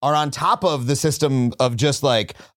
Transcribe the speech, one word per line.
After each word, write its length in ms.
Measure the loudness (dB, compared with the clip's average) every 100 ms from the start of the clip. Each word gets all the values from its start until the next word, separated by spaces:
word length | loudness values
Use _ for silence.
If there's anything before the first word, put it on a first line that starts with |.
are 140 | -2
on 160 | 0 -2
top 340 | -2 0 0
of 220 | 0 0 -2
the 80 |
system 580 | 0 0 0 0 2 0 0
of 160 | 0
just, 300 | 0 0 0
like, 300 | 2 0 0 -8 -20